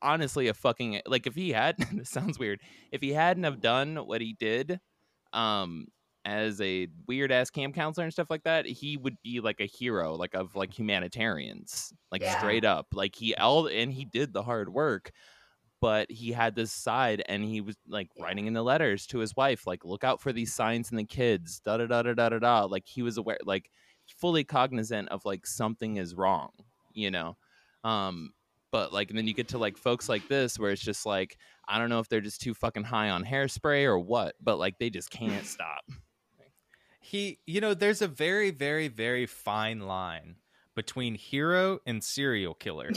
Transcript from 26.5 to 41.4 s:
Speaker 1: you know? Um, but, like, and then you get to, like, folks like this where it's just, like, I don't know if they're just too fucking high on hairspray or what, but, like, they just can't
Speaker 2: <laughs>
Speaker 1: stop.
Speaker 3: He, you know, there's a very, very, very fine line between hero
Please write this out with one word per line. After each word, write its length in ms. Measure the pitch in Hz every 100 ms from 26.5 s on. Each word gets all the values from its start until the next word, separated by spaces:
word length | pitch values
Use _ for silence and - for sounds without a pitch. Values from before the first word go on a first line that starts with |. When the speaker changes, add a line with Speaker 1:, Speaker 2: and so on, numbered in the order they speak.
| _ - _ _
Speaker 1:
you 160 | 110 101
know? 260 | 90 82 - _ _ _ _
Um, 500 | 113 107 95 87 78 _ _ _ -
but, 240 | 113 76
like, 160 | 98 101
and 80 | 110
then 80 | 110
you 60 |
get 140 | 104 -
to, 100 | 123
like, 180 | 104 98
folks 320 | 127 120 -
like 180 | 107 -
this 320 | 139 123 104
where 120 | 104
it's 100 | 98
just, 240 | 110 101
like, 320 | 110 98 95 - - _ -
I 100 | 107
don't 120 | 117
know 80 | 117
if 80 | 113
they're 140 | 110
just 180 | 104 -
too 140 | 120
fucking 300 | 110 113 107
high 260 | 107 117 107
on 120 | 90
hairspray 640 | 101 135 135 - 151 143
or 140 | 139 92
what, 380 | 90 120 85 -
but, 180 | 117 87
like, 200 | 95 95
they 100 | 120
just 220 | 92 -
can't 340 | - 110 101 104
Speaker 2:
<laughs> 0 |
Speaker 1:
stop. 380 | - 82 71 - - - _ _ _ _ _ _ _ _ _
Speaker 3:
He, 400 | - 202 202 - -
you 140 | 185
know, 140 | 214
there's 260 | 190 202 208
a 80 | 202
very, 400 | 131 160 202 202
very, 380 | 143 143 156 156
very 380 | 113 117 123 120
fine 540 | - 104 107 110 113
line 560 | 95 92 90 82 78 87 _ _ _
between 400 | - - 131 120
hero 680 | 107 - 139